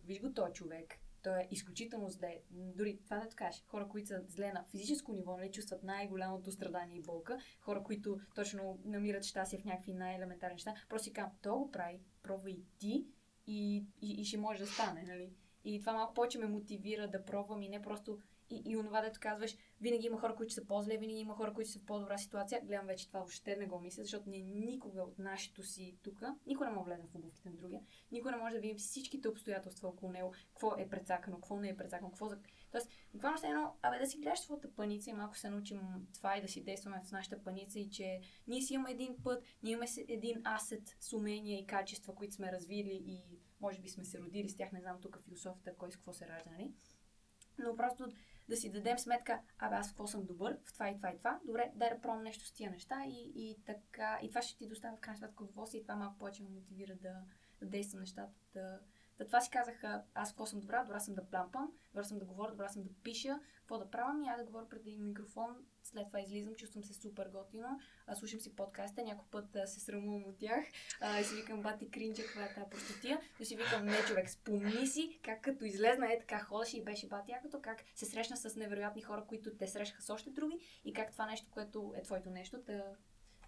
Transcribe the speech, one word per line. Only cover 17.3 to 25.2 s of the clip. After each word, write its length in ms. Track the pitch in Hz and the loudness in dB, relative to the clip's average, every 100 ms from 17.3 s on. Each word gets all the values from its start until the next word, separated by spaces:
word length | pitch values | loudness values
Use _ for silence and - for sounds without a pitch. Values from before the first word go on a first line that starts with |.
| 202 202 214 | 0 0 -2
и 80 | 196 | -2
не 120 | 208 | -4
просто 380 | 208 208 220 208 - - - | -2 -4 -4 -6 -8 -20 -10
и, 100 | 226 208 | -6 0
и 120 | 220 | 0
онова, 240 | 214 220 | 4 4
дето 180 | 220 - | 4 0
казваш, 360 | 214 208 220 - - - | 0 2 0 -4 -14 0
винаги 260 | 226 233 226 | 6 6 6
има 100 | 220 | 4
хора, 160 | 226 220 | 2 2
които 180 | 226 | 0
са 120 | - 196 | -2 2
по-зле, 300 | 202 208 214 | 2 4 2
винаги 220 | 220 220 | 2 0
има 140 | 214 208 | -2 0
хора, 180 | 214 | 0
които 160 | 214 214 | 0 -2
са 100 | 208 | -4
в 60 | - | -2
по-добра 320 | 208 196 202 | -2 0 -2
ситуация. 440 | - 202 202 240 | 0 0 2 0
Гледам 220 | 196 202 196 | 0 0 0
вече 220 | 185 - | -2 -2
това, 120 | 190 | -2
въобще 360 | 180 - - 202 | -2 -4 -2 0
не 100 | 196 | 0
го 140 | 180 | -2
мисля, 240 | 175 180 | -4 -6
защото 260 | 208 214 202 | -4 -4 -4
ние 120 | 196 | -6
никога 600 | 190 202 226 262 214 190 | -4 -2 0 -2 -4 -4
от 180 | 180 | -4
нашето 440 | - | -2